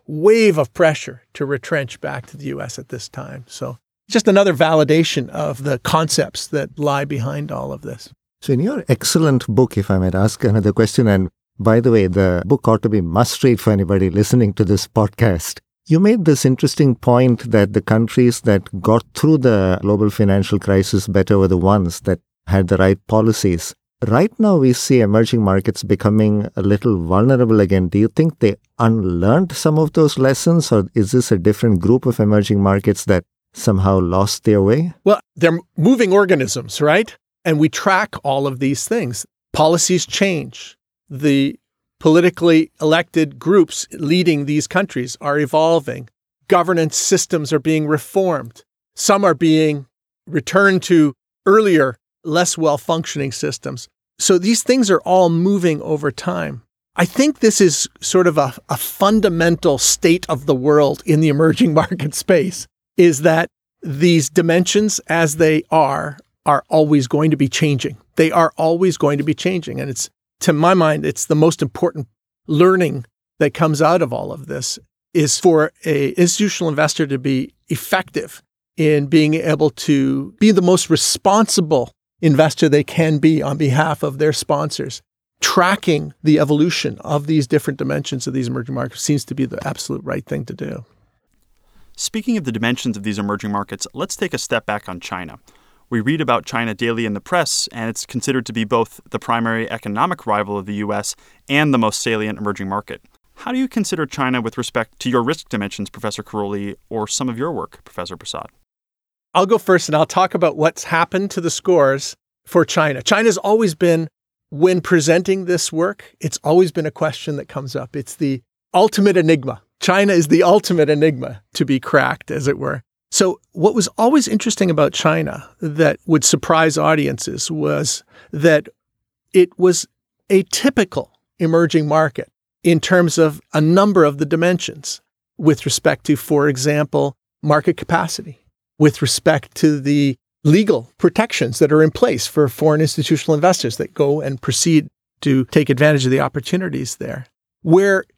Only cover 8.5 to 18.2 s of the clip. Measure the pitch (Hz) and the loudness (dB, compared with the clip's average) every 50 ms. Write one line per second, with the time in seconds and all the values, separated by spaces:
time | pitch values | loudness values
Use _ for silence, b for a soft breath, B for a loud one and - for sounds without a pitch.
8.5 | 131 123 165 233 294 233 - - 123 - - - - 165 160 147 135 120 - - | 0 0 0 -2 -4 -4 -2 -2 -2 -2 0 -2 0 2 2 2 2 0 0 0
9.5 | 104 113 127 - - 104 98 - 98 92 92 92 87 92 101 107 - - - 110 | 0 0 0 2 0 -2 -2 0 0 0 0 0 0 0 0 0 0 -2 0 0
10.5 | 104 110 98 107 95 - 113 - - - 120 107 101 95 92 90 - _ _ _ | 2 2 2 2 2 2 0 2 2 2 2 4 2 2 0 -2 -6 _ _ _
11.5 | _ - 98 110 110 120 113 127 117 110 95 92 90 101 95 92 90 87 90 95 | _ -2 0 2 2 4 4 4 4 4 4 2 2 2 2 2 2 0 0 0
12.5 | 143 - - 113 110 101 - 110 104 101 85 82 82 107 120 - - - - 127 | 0 2 2 2 2 2 2 0 0 0 -2 0 0 0 0 0 -2 0 2 2
13.5 | 117 - - 110 107 98 95 82 101 95 95 92 87 101 104 - 127 123 113 104 | 2 2 0 0 0 2 2 0 0 2 2 2 2 0 2 2 2 2 2 2
14.5 | - - 107 90 104 92 - - - 113 104 101 - - 117 107 92 80 - - | 0 0 0 2 0 0 -2 -2 0 0 0 0 0 0 0 0 0 -2 -4 -8
15.5 | - - - _ _ _ _ - 156 165 196 208 247 220 165 156 143 - - 131 | -12 -14 -20 _ _ _ _ 0 2 4 4 4 4 4 4 2 2 4 2 2
16.5 | 131 - - 139 - - 151 135 120 - - 127 120 123 127 127 117 - - 120 | 2 2 0 0 2 2 2 2 2 2 2 2 4 4 4 4 2 0 0 0
17.5 | 113 107 101 101 104 107 - - 110 110 117 110 - 127 | 2 2 2 2 0 -2 0 2 2 2 0 0 2 2